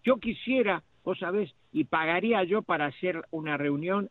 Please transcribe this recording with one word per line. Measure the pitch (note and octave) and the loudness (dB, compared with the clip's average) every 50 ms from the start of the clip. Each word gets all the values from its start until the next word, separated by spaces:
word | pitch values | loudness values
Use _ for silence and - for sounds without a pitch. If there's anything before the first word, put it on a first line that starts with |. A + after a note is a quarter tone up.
| - | 2
Yo | A#3 C4 | 2 2
quisiera, | A3 - A3+ G3+ - - A#3 C4 C4 A#3 G#3 F#3 D#3+ - _ _ _ _ | 2 0 -4 -6 -4 -2 0 2 4 4 4 2 0 -4 _ _ _ _
vos | F3 F#3 - | -4 -4 -2
sabés, | F#3 E3+ F#3+ G#3 G3+ C#3+ - _ _ _ - | -2 -2 0 -2 -2 -4 -6 _ _ _ -2
y | D3+ D#3+ | -2 0
pagaría | - - D#3+ D#3+ D#3+ E3+ F3+ G#3+ A3+ A3+ G3+ F#3 | 2 0 0 2 2 2 2 2 2 2 2 2
yo | E3 G3 G#3+ G#3+ | 2 0 0 0
para | - F3 D3+ D3 | 0 0 0 0
hacer | C#3+ - - F#3 F#3 E3 E3 D#3 - | -2 -2 -2 -4 -4 -4 -4 -6 -8
una | - D#3+ D3+ D#3 D3 | -8 -6 -4 -4 -2
reunión | C#3 D3 D3 C#3+ C#3+ D#3+ F3 F#3+ G3+ G3 - | -2 0 -2 -2 -2 -2 -2 0 -2 -2 -4